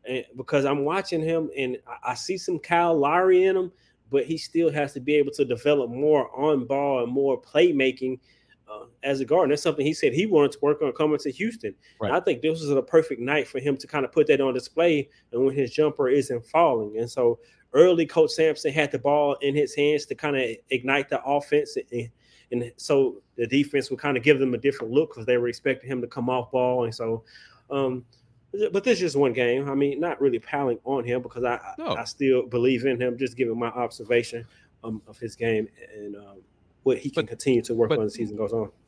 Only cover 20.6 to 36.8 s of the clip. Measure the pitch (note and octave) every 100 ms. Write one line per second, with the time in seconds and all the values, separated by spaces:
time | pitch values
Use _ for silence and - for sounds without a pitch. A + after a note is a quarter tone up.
20.6 | _ C3 B2+ C#3+ C3+ C3+ C3 C#3+ C#3+ D3
21.6 | D3 C3 - A#2+ A#2 _ _ _ _ A#2+
22.6 | A#2+ - - C#3 B2+ - _ - A#2 C3+
23.6 | C#3+ C#3+ C3 C3 D3 C3 A2+ C#3 C3+ A#2+
24.6 | C#3 - A2+ C3 - B2 A2+ B2 A#2+ A2+
25.6 | C#3 C3 B2 B2+ A#2+ - B2 B2+ A#2 C3
26.6 | B2+ B2+ A#2 A2+ A2+ A2+ _ - - _
27.6 | _ C#3 C3+ B2+ - _ _ _ _ G3
28.6 | G#3+ F#3+ B3 G3 F3+ C#3 C#3 A#2 A#2+ B2+
29.6 | C#3+ C3+ C#3+ C#3 E3+ C#3+ C3+ A2+ - D3
30.6 | C3+ A#2 B2+ C3+ A#2+ B2 A#2+ A#2+ B2 A#2+
31.6 | - - E4 - A2 - C#3 B2+ A#2+ A#2+
32.6 | B2 B2 C3+ A#2+ B2 A#2+ C3 A#2 A#2+ A2+
33.6 | A#2+ B2 A#2+ - A2 A#2+ A#2+ A#2 A#2 _
34.6 | _ _ A2+ A2 - G#2 A#2 - A#2 A2
35.6 | A2+ _ - G#2+ G#2 G2+ G2+ G2 _ _
36.6 | _ _